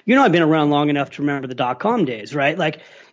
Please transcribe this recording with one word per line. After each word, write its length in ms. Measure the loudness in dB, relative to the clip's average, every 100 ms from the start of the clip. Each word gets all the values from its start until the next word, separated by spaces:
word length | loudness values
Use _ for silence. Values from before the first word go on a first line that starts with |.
| 0
you 80 |
know, 80 | 4
I've 100 | 4
been 120 | 4
around 260 | 2 2 2
long 220 | 2 0
enough 180 | -2 -4
to 120 | -6
remember 240 | -6 -4 -8
the 80 | -6
dot-com 500 | -4 -2 -2 0 -2
days, 300 | -4 -8 -2
right? 200 | -2 0
Like, 260 | -4 -4 -14 -20 -20